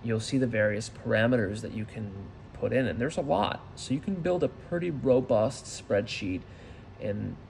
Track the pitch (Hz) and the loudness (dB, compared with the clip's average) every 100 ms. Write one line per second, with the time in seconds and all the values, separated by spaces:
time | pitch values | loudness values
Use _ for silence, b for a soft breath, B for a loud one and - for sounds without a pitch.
0 | 120 110 110 139 127 110 107 104 113 - | 0 0 2 2 2 4 2 2 -6 -8
1 | - 113 113 123 98 107 - 110 107 120 | 0 4 6 4 2 -2 -6 -6 -8 -6
2 | 104 98 98 - - - - 247 175 80 | -8 -8 -12 -14 -16 -4 2 2 2 0
3 | 127 160 143 165 208 - - - - 139 | -2 -2 2 2 2 -2 -8 -12 -2 -2
4 | - 190 165 175 151 - - 175 175 143 | -2 -2 0 2 2 -2 -6 -2 -2 0
5 | 123 127 127 113 110 - - - - 101 | 4 4 6 4 4 0 -12 -14 0 2
6 | 110 - 101 92 - B B B B - | 2 -4 -4 -4 -6 B B B B -8
7 | - 104 104 120 - | -4 -4 -4 -8 -12